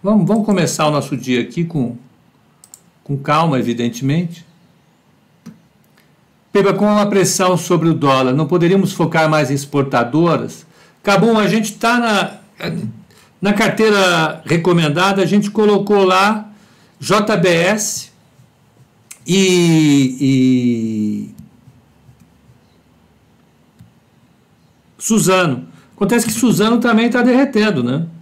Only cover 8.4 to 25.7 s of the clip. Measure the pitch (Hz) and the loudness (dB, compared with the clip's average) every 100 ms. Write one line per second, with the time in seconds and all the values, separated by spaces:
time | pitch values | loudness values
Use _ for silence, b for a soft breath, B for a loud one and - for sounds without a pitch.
8.4 | 151 175 170 196 180 - 165 165 156 156 | 0 0 2 2 0 -2 -2 0 0 0
9.4 | 139 139 - 143 139 131 117 147 170 139 | 0 -4 -4 -4 -2 -2 -2 0 0 0
10.4 | 117 - - b b b - 196 220 220 | -6 -14 -20 b b b -2 2 2 2
11.4 | 196 214 208 - 233 240 233 202 170 - | 2 0 -4 -4 -2 0 0 -2 -4 -10
12.4 | - _ - - - - - b b _ | -20 _ -10 -8 -10 -14 -20 b b _
13.4 | 196 208 214 208 220 208 185 170 156 - | -2 0 -2 2 2 2 2 0 -2 -6
14.4 | - 165 165 170 156 147 190 196 175 202 | -4 -2 2 2 0 0 0 0 0 0
15.4 | 202 208 208 202 202 202 190 190 202 220 | 0 0 2 2 2 2 2 2 2 -2
16.4 | - B B B B B 139 202 208 208 | -8 B B B B B -2 0 2 0
17.4 | 180 170 175 214 - - - _ _ _ | 2 2 0 -2 -4 -10 -14 _ _ _
18.4 | _ _ _ _ _ _ _ - - 185 | _ _ _ _ _ _ _ -20 -2 0
19.4 | 190 180 170 160 151 143 131 127 139 135 | 2 2 4 4 4 4 2 0 0 2
20.4 | 127 127 123 117 113 107 107 104 104 - | 2 2 0 -2 -4 -4 -4 -4 -10 -16
21.4 | - _ - _ _ _ _ _ _ _ | -20 _ -20 _ _ _ _ _ _ _
22.4 | _ _ _ _ _ _ _ _ _ _ | _ _ _ _ _ _ _ _ _ _
23.4 | _ _ _ _ - _ _ _ _ _ | _ _ _ _ -20 _ _ _ _ _
24.4 | _ _ _ _ _ _ - 220 165 185 | _ _ _ _ _ _ 0 2 4 2
25.4 | 175 123 85 | 2 -2 -10